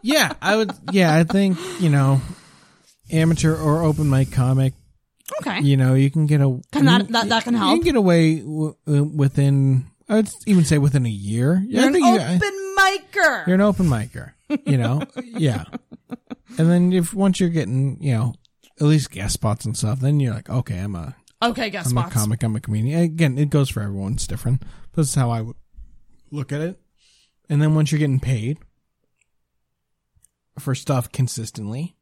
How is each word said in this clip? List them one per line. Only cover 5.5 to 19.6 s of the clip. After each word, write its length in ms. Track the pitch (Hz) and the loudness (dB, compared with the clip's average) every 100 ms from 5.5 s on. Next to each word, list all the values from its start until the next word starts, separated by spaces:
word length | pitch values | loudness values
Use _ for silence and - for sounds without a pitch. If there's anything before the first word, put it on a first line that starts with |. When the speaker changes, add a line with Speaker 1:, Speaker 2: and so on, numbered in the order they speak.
| 185 | 0
Speaker 1:
You 140 | 143 135 | 2 4
know, 180 | 131 | 4
you 180 | 131 139 | 4 2
can 140 | 160 151 | 0 0
get 140 | 151 | 2
a 200 | 139 127 - | 2 -2 -6
Speaker 2:
Can 140 | 294 | 2
that, 220 | 269 240 196 | 6 4 2
Speaker 1:
you, 40 | |
Speaker 2:
that, 160 | 233 214 | -2 0
that 120 | 226 | -2
can 120 | 240 | 0
Speaker 1:
you 40 | 233 | 0
Speaker 2:
help? 160 | 190 254 | 2 2
Speaker 1:
can 20 | |
get 140 | 339 277 | 2 2
away 400 | 190 170 160 160 | 4 4 4 0
w-, 400 | 123 156 156 - - | -4 -6 -6 -6 -2
w-, 160 | 143 147 151 | 0 0 0
within. 680 | 135 143 139 139 135 131 - _ - | 0 2 2 2 2 2 -2 _ -2
I 80 | 220 | 0
would 120 | 208 - - | 0 -6 2
even 180 | 185 | 2
say 140 | 147 151 | 4 2
within 280 | 139 139 120 | 2 2 -2
a 40 | |
year. 500 | 101 101 113 135 185 214 | -4 -4 -2 0 0 0
Yeah, 140 | 240 | 2
Speaker 2:
You're 20 | |
Speaker 1:
I 40 | 269 | 2
Speaker 2:
an 40 | |
Speaker 1:
think 100 | 349 262 | 4 4
you, 60 | |
I 220 | 226 - 180 | 4 2 0
Speaker 2:
open 380 | 415 392 381 392 | 0 -4 -4 2
micer. 680 | 381 392 - - 320 233 170 | 2 0 -6 0 0 0 0
Speaker 1:
You're 60 | 185 | 2
an 40 | |
open 240 | 208 196 175 | 2 2 0
micer. 460 | 117 117 - 135 _ _ 294 | 0 -4 -12 -18 _ _ -6
You 120 | - 135 | 0 0
know, 240 | 117 139 262 254 | 2 -2 -4 -12
Speaker 2:
<laughs> 60 | |
Speaker 1:
yeah. 400 | 247 226 151 98 - - _ - _ 240 _ - _ 240 | -10 -2 -2 -2 -8 -16 _ -20 _ -18 _ -20 _ 0
And 140 | 160 | 2
then 220 | 175 180 | 4 2
if 200 | 185 165 | 0 -2
once 280 | 185 196 180 | 0 0 2
you're 80 | 180 | 0
getting, 500 | 165 101 131 139 - | 0 -2 -2 -2 -2
you 120 | 147 | -2
know, 220 | 113 120 - _ _ _ _ | 0 -2 -6 _ _ _ _
at 60 | 147 | 2
least 240 | 156 - | 2 0
guest 240 | - 98 | -6 -6
spots 300 | - 110 104 | -2 -4 -4